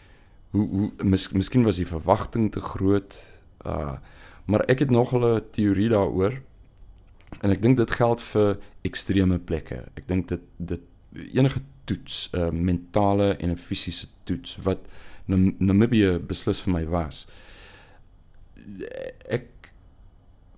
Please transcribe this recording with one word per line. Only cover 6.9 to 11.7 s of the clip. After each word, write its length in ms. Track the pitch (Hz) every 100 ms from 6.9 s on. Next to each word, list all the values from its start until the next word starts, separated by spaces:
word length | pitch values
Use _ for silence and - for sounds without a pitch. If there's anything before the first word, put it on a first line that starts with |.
| - - - - -
en 80 | 101
ek 120 | 92
dink 160 | 117 127
dit 140 | 110
geld 300 | - 120 117
vir 360 | - 107 104 98 - -
ekstreme 580 | 90 - - 98 92 87
plekke. 460 | - 80 - 64 -
Ek 140 | - -
dink 200 | 92 90
dit, 140 | 87 - -
dit 240 | 87 87 - - - - -
enige 280 | 120 135 - -